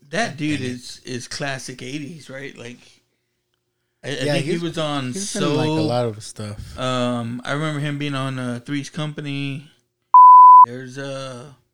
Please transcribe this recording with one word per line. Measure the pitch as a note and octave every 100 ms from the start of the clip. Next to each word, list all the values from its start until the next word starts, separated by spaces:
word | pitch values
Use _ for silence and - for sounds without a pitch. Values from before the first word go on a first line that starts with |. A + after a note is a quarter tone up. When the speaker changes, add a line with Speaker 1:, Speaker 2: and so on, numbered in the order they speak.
| -
Speaker 1:
that | E3 E3+ C3
dude | D3+ C#3+
Speaker 2:
Dang | B2+
it. |
Speaker 1:
is, | B2 - -
is | - B2 -
classic | - C#3+ C3+ - B2+
eighties, | B2+ C#3+ C#3+ E3 B2
right? | C3+ C#3 -
Like, | A#2+ B2 - - _ _ _ _ _ _ _ _ _ _
I, | -
I |
Speaker 2:
Yeah, | C3+ C3+
Speaker 1:
think | E3 D3+
he |
Speaker 2:
he's, | E3+
Speaker 1:
was | E3+ D#3
on | D3+ C#3+ B2+
Speaker 2:
he's | D#3 G3+
Speaker 1:
Soul. | G#3
Speaker 2:
been | D3
in, | C#3+
like, | D#3
a | D#3
lot | D#3 C3+ A#2+
of | G#2+
stuff. | - - G#2 G#2 - -
Speaker 1:
Um, | B2+ B2+ B2 A#2+ A#2 B2
I | -
remember | C#3+ D#3 D3
him | D3+ C#3+
being | D3
on, | C#3 C3+ C3
uh, | B2 A#2+
Three's | - C#3+ C#3
Company. | - D3+ D3 D3 C#3 C#3 C3 C#3 _ _ _ _ B5 B5 B5 B5 B5
There's, | B5+ B2 B2+ -
uh, | C#3 C3+ C3+ B2 C#3+ B2+ _